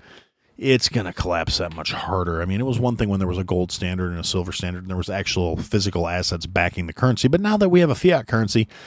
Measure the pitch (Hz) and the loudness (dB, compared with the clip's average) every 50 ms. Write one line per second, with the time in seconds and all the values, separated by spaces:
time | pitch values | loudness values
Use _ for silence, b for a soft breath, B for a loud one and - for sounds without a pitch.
0 | b b b b b b b b b b b - 135 135 131 123 - - - 120 | b b b b b b b b b b b -4 2 2 2 4 2 0 0 -2
1 | 98 90 87 - - 92 87 82 80 - - - 90 85 80 80 76 - - - | -4 -4 -4 -4 -2 0 0 0 0 -2 -2 -2 -2 -4 -6 -8 -8 -6 -6 -6
2 | - - 92 95 90 85 85 82 87 90 95 104 127 135 123 110 123 123 117 - | -4 -2 -2 0 0 0 -2 -2 -2 0 0 0 0 0 0 0 0 0 0 0
3 | 120 101 98 95 95 90 90 92 95 87 95 90 90 87 - - 95 90 92 92 | 0 0 0 0 0 -2 -2 -4 -2 0 0 0 0 -2 -4 -4 -4 -4 -2 -2
4 | 92 87 87 85 82 - - 92 87 87 85 - - 90 90 90 92 92 92 92 | -4 -4 -4 -6 -6 -4 -2 -2 -4 -4 -6 -6 -6 -6 -6 -6 -8 -6 -4 -4
5 | 90 - 95 98 95 - - 92 90 85 85 90 - - - 104 95 101 - 87 | -4 -4 -4 -4 -4 -2 0 0 0 0 0 -4 -4 -2 0 0 0 0 0 0
6 | 85 82 87 90 90 - 92 85 78 82 95 92 87 90 - 92 87 82 - - | -2 0 -2 -2 -2 -2 -4 -4 -6 -2 0 0 0 2 0 -2 -6 -6 -4 0
7 | - 127 120 - - 127 147 175 202 208 214 208 202 185 175 180 175 151 123 - | 2 2 2 4 2 2 2 4 2 2 2 4 4 6 6 6 6 4 2 4
8 | - 180 175 139 120 - - 113 113 101 - 113 110 B B B B | 4 4 4 4 2 0 0 2 2 2 2 2 2 B B B B